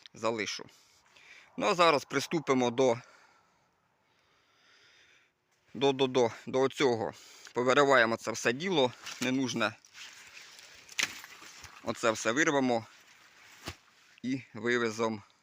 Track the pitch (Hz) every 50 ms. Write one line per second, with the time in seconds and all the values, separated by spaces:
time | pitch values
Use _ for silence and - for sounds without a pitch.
0 | - - - - 110 113 117 110 101 - - - - - - _ _ _ _ _
1 | _ _ _ - - - - - - _ _ - 190 208 196 165 175 165 156 131
2 | - - 135 139 - - - 160 143 - 135 131 123 120 117 127 135 127 117 120
3 | - - - _ _ _ _ _ _ _ _ _ _ _ _ _ _ _ _ _
4 | _ _ _ _ _ _ _ _ _ _ _ _ _ _ _ _ _ _ _ _
5 | _ _ _ _ _ _ _ _ _ _ _ _ _ _ - 110 139 139 135 131
6 | 139 131 127 131 120 113 - - - - - 131 135 131 - - 156 131 120 110
7 | 104 76 - - - - - - - - - 120 123 127 131 143 143 139 135 127
8 | 113 113 113 - - 117 110 - - 127 120 135 170 196 185 151 127 123 - -
9 | - - - - 123 127 127 135 135 120 117 117 110 104 107 - _ - - -
10 | - - - - - - - - - - - - - - - - - - - -
11 | - - - - - - - - - - - - - - - - - 117 113 -
12 | - 117 110 - - 110 117 139 165 165 147 139 131 127 123 113 113 - - -
13 | - - - - - - _ - - - - - - - - - _ _ _ _
14 | _ _ _ _ - 123 135 135 117 - - 113 107 120 123 123 117 113 104 110
15 | 113 113 110 104 - _ _ _